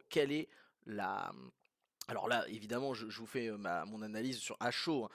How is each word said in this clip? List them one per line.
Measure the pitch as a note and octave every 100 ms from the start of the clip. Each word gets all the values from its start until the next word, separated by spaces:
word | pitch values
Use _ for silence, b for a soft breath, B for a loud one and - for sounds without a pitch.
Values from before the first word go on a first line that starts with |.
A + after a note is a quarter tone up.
| -
quelle | D#3+ C#3
est | D3+ - B B _ -
la... | G#2 F#2+ G2 F2+ - B1+ - _ _ _ - -
Alors | A2+ F#2+
là, | A#2+ B1
évidemment, | G#2+ G#2 A#2+ C3+
je, | A#2 A2+
je | A2
vous | A2+
fais, | C3 A2+
euh, | G#2
ma, | F#2+ E2+ F2
mon | A2
analyse | G#2+ A2 B2+ B2
sur | - -
à | B2
chaud, | - - D3
hein, | A2